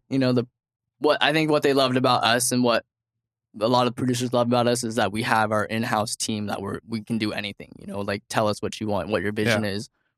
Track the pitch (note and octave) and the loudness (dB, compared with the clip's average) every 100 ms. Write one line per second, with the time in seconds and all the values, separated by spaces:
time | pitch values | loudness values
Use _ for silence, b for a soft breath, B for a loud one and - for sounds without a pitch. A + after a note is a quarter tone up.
0 | - C3+ B2+ B2 A#2+ _ _ _ _ _ | -4 0 2 2 -2 _ _ _ _ _
1 | D3 D3 C3 D#3 D#3 D3+ C#3+ C3+ C3 B2+ | 0 2 2 2 2 2 4 4 2 2
2 | B2+ B2 G#2+ A#2+ B2 B2 A#2+ A2+ - _ | 4 4 4 2 2 2 2 2 -2 _
3 | _ _ _ _ _ G#2+ A2 B2 A#2+ B2 | _ _ _ _ _ -4 2 4 2 0
4 | B2+ A#2+ B2 A#2+ A#2+ A#2+ A#2+ A#2+ A#2 A2+ | -2 -2 0 0 2 2 2 0 -2 -2
5 | G2+ G#2+ B2 A2+ G#2+ G#2+ G2+ A2 A#2 A2 | 0 0 0 2 2 0 -2 -2 0 0
6 | G#2+ - - G#2+ G#2 G2 G2 - - A2 | -2 -4 -6 -4 -4 -6 -6 -8 -8 -10
7 | G#2+ A2+ G#2+ G2+ G2+ - - - - G2+ | -6 -4 -2 -4 -8 -12 -16 -18 -12 -8
8 | G2+ G2+ - B2 G#2+ G#2 G2 - G#2+ G2+ | -6 -8 -4 -2 0 -2 -6 -8 -4 -4
9 | E2+ G#2 G2 G#2+ A2 G#2+ G#2+ G2 - _ | -2 -2 -2 -2 0 0 -2 -6 -10 _
10 | _ | _